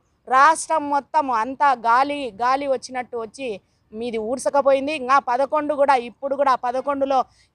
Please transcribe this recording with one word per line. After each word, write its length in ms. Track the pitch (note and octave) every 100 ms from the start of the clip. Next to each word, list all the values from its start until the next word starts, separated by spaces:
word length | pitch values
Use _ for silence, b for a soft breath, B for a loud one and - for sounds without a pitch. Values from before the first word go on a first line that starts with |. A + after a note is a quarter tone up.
| _ _ -
రాష్ట్రం 640 | C4 D4 D#4+ - D#4+ C#4+
మొత్తము 440 | C#4+ - D#4 C#4
అంతా 380 | A3+ A#3+ C4+ C#4+
గాలి, 600 | B3 A3+ B3 C#4+ C#4+ B3+ G3
గాలి 240 | A#3+ C4+ C#4
వచ్చినట్టు 500 | B3 - B3+ A#3+ A#3+
వచ్చి 440 | A3 B3 B3+ F#3+ - _ _
మీది 260 | G#3+ A#3+ A3
ఊడ్చకపోయింది. 760 | A3 B3+ D4 C#4 C#4 C4+ C#4
ఇంకా 240 | D#4 B3+ C#4
పదకొండు 560 | C4+ B3 C4+ D4+ D4
కూడా, 200 | C#4+ C#4+
ఇప్పుడు 420 | C4 A#3+ - C#4 C4+
కూడా 180 | C#4
పదకొండులో 720 | B3 B3 B3+ C#4 C#4 C#4 C4 - b b